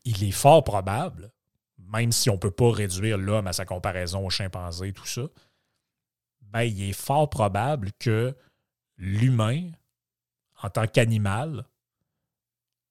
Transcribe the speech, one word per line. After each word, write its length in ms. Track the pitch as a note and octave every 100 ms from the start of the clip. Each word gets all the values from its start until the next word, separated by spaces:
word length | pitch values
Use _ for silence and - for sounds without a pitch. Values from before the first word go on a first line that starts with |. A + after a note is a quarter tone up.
il 200 | - G2
est 80 | G2+
fort 320 | F#2 C#3 D#3+
probable, 680 | - G2+ F#2+ G#2+ F#2+ E2 G2+ _ _ _ _ _
même 340 | F#2 A2 A#2
si 180 | A#2 C3
on 80 | F#2+
peut 120 | G2+
pas 200 | - A#2+
réduire 480 | G#2 G2+ F#2 A2 G#2
l'homme 300 | F#2+ G#2+ F#2+
à 40 |
sa 140 | F2 F#2
comparaison 580 | F#2 G2+ F2+ F2 G2
au 60 | F#2+
chimpanzé, 640 | - G2 F#2 F2+ E2+ G2
tout 140 | G2 -
ça, 160 | A#2+ C#3 - _ _ _ _ _ _ _ _ _ _
ben, 200 | G#2 A#2
il 180 | A#2+ G2
est 120 | G2
fort 360 | G2 - C#3+ D3+
probable 600 | - G#2 G2 B2+ D3+ G2 -
que 380 | A#2+ A2 B2+ - _ _ _ _ _ -
l'humain, 760 | F#2 G2+ B2+ A#2+ A2 C#3+ F3+ D#3+ _ _ _ _ _ _ _ _
en 80 | G2+
tant 160 | A2+ A2
qu'animal, 800 | - A#2 A2 G2+ G2+ D#3+ C3 - _ _ _ _ _ _ _ _ _ _ _ _